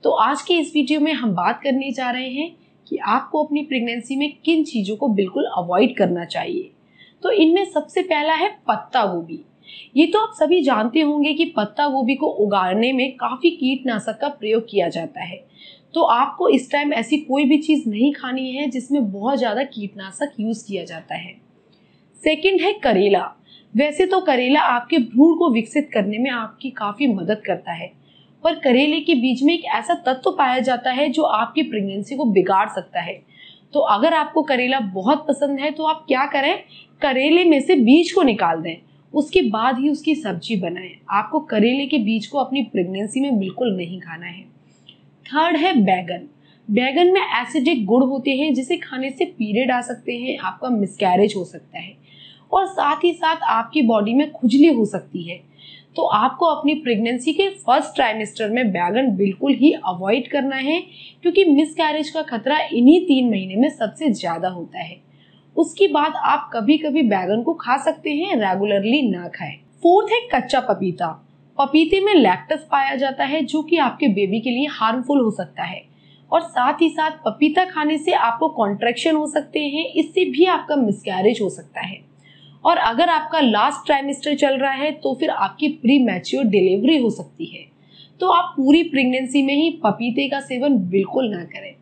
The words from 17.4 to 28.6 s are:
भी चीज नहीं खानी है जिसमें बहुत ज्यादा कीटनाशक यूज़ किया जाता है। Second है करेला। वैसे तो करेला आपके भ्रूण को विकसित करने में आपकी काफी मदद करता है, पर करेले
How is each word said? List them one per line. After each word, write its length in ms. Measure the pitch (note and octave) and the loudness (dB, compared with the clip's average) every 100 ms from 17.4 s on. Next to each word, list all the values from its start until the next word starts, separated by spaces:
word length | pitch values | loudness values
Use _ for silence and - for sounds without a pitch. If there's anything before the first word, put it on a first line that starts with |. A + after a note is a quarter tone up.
भी 140 | C#4+ D4 | 2 2
चीज 260 | D4+ D4+ A#3+ | 2 0 0
नहीं 240 | G#3 C4+ | 0 0
खानी 380 | C#4+ B3+ B3+ C4 | 0 -6 -6 -6
है 180 | B3+ C#4+ | -6 -6
जिसमें 400 | B3+ B3 C#4+ G#3+ | -6 -4 -2 -2
बहुत 260 | G3 A3 C#4 | -4 -4 -2
ज्यादा 240 | A#3+ G#3+ | -2 -2
कीटनाशक 680 | C#4 - G3+ G3+ F#3+ - D4 A#3 | -6 -8 -12 -12 -16 -8 -8 -6
यूज़ 260 | G#3+ G#3+ - | -6 -6 -8
किया 180 | G3 | -10
जाता 300 | E3+ E3 - | -10 -16 -12
है। 200 | E3 F3+ - _ _ _ _ _ _ _ _ | -12 -12 -20 _ _ _ _ _ _ _ _
Second 360 | D4+ D4+ F#4 F#4+ | 0 2 2 2
है 120 | E4+ | 0
करेला। 500 | G#4+ - G3+ G3+ F#3+ F3+ - _ - _ | 0 0 4 4 2 0 -14 _ -20 _
वैसे 300 | G#3+ D4 D4 F#4 | 0 0 2 2
तो 140 | F#4+ | 2
करेला 400 | F#4 C4 B3 D4 | 2 0 2 2
आपके 380 | B3 A#3+ A#3+ D#4+ | 2 0 0 0
भ्रूण 380 | A#3 A3+ D#4 E4 | 0 6 6 6
को 120 | E4+ | 2
विकसित 380 | A#3 A3+ G3+ - | 2 0 -4 -2
करने 260 | A3 G3 G#3+ | -2 -2 -2
में 120 | C4 | -4
आपकी 400 | B3 A3 - C4+ | -4 -8 -10 -14
काफी 360 | - G3+ G#3 C#4 | -8 -8 -2 0
मदद 360 | G3+ E3+ G#3 - | 0 -2 -4 -2
करता 260 | - - | -6 -6
है, 180 | E3+ F3+ _ _ _ _ _ | -12 -12 _ _ _ _ _
पर 100 | D#4+ | -2
करेले 460 | E4 | 0